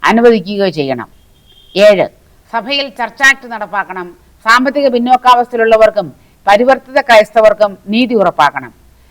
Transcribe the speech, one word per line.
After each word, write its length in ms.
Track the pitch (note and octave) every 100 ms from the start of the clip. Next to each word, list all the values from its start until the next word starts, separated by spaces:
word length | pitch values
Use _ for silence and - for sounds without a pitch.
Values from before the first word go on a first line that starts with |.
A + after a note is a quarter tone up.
അനുവദിക്കുകയോ 680 | D#3 A3 A#3+ A3+ F3 G3+ G3
ചെയ്യണം. 380 | D#3 C#3 B2 G#2+ _ _ _ _ _ _ F3+
ഏഴ്, 320 | G#3 G3 C#3 - _ _ _
സഭയിൽ 360 | A#3 A3 C#4+ C#4
ചർച്ച് 340 | - A3+ -
ആക്ട് 240 | C4+ C4+ B3
നടപ്പാക്കണം. 680 | A3+ G#3 G3+ F#3+ F#3 F3+ - _ _ A3
സാമ്പത്തിക 380 | A#3+ C4 C#4+ C#4
പിന്നോക്കാവസ്ഥയിലുള്ളവർക്കും 1300 | A#3+ A#3+ B3+ B3+ B3 A#3+ A#3+ A3+ A3 G#3+ G#3+ E3 - _ _ G3
പരിവർത്തിത 540 | G#3 B3 B3+ - C#4
ക്രൈസ്തവർക്കും 760 | C4+ A3 G#3+ A#3 G#3+ G#3 G#3 F#3+ G3
നീതി 280 | A3 B3 A#3
ഉറപ്പാക്കണം. 580 | F3+ - D3 C#3 B2+ - _ _ _